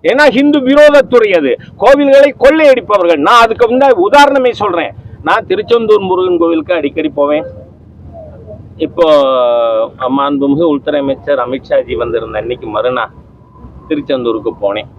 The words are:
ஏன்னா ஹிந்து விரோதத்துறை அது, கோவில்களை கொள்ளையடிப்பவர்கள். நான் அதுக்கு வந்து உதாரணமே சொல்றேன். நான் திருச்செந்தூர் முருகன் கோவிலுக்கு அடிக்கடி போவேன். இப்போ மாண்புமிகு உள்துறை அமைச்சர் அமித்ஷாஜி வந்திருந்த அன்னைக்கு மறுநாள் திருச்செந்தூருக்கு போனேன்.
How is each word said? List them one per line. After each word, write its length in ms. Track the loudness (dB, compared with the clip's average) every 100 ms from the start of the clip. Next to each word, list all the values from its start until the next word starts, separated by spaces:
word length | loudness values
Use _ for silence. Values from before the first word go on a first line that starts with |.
ஏன்னா 260 | 0 2 2
ஹிந்து 300 | 2 0 0
விரோதத்துறை 760 | 2 4 6 4 4 2 2 0
அது, 200 | 0 -4 -8 -2
கோவில்களை 560 | 2 4 4 4 4 4
கொள்ளையடிப்பவர்கள். 800 | 2 4 2 2 0 0 0 0
நான் 240 | 2 4
அதுக்கு 360 | 2 0 0 2
வந்து 320 | 2 2 4
உதாரணமே 420 | 4 4 2 -2
சொல்றேன். 420 | -4 -4 -4 -6 -10 -20 -12
நான் 220 | -4 -4 -2
திருச்செந்தூர் 520 | -6 -2 -2 2 0
முருகன் 380 | 0 -2 -2 0
கோவிலுக்கு 360 | 0 -2 -4
அடிக்கடி 360 | -4 -4 -6 -6
போவேன். 360 | -4 -2 -2 -6 -16 -20 -20 -20 -20 -20 -20 -20 -20 -20 -20 -20 -10
இப்போ 340 | -10 -2 2 2 2 0 0 0 0 -2 -4 -6 -4 -4
மாண்புமிகு 440 | -2 -2 -2 0
உள்துறை 360 | 0 -2 -4 -4
அமைச்சர் 400 | -4 -6 -4 -4
அமித்ஷாஜி 560 | -4 -8 -4 -4 -4 -6
வந்திருந்த 420 | -6 -6 -6 -8
அன்னைக்கு 300 | -8 -10 -8
மறுநாள் 420 | -6 -4 -4 -8 -12 -20 _ _ -20 -20 -20 -10
திருச்செந்தூருக்கு 600 | -8 -6 -6 -4 -4 -6 -6
போனேன். 260 | -6 -6 -10